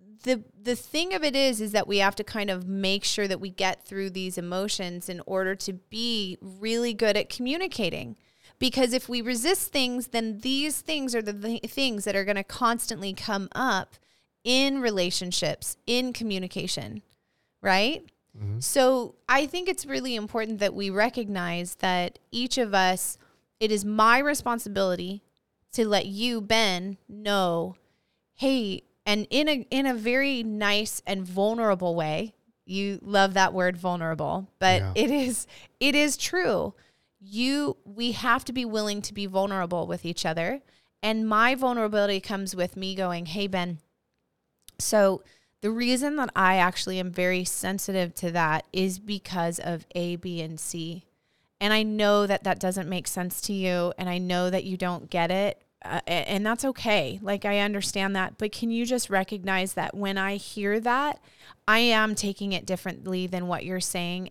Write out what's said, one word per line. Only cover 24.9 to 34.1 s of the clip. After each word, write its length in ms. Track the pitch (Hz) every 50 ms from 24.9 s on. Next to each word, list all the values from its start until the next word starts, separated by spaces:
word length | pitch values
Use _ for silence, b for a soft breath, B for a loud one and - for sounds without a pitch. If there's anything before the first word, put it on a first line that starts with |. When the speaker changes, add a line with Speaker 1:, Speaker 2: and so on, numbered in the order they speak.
| 180 180 175 180 196 202 - _ _ _ _ _ _ _ _ _ -
Speaker 1:
to 140 | 240 226
let 180 | 214 208 190 -
you, 340 | 196 196 202 233 247 240 220
Ben, 560 | 202 208 220 226 220 196 180 175 185 202 196 - _ -
know, 640 | 196 208 214 208 202 196 185 175 170 170 165 185 180 - _ _ _ _ _ _ _ _ _ _ _
hey, 500 | - 277 269 269 254 220 196 185 - - _ _ _ _
and 200 | 214 208 214 - -
in 160 | - 269 302 311
a, 160 | 294 254 - -
in 140 | 247 269 277
a 60 | 269 247
very 480 | 220 208 240 247 269 277 277 269 240 226
nice 580 | 220 214 208 208 202 208 208 214 208 - - -
and 180 | - 202 190 185
vulnerable 680 | 180 180 190 196 214 226 233 226 214 196 175 180 175 170
way, 380 | 170 156 156 156 160 220 220 - _ _ _ _ _ _
you 340 | - 185 196 202 202 196 -
love 320 | - 202 202 196 196 190 185
that 180 | 196 190 175 -
word 240 | 185 180 180 180
vulnerable, 680 | 170 180 180 175 175 165 160